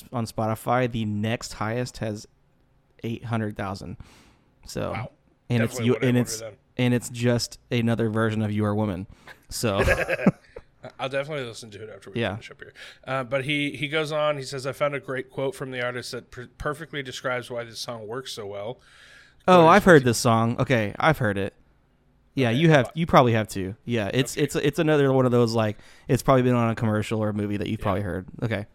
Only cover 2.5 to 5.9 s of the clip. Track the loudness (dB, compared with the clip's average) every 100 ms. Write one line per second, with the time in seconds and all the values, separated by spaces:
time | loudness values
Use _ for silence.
2.5 | _ _ _ _ _ -8 -8 -4 -4 -4
3.5 | -6 -8 -8 -10 -14 -18 -20 -20 _ _
4.5 | _ -12 -8 -6 -6 -10 -14 _ _ _
5.5 | 0 0 0 0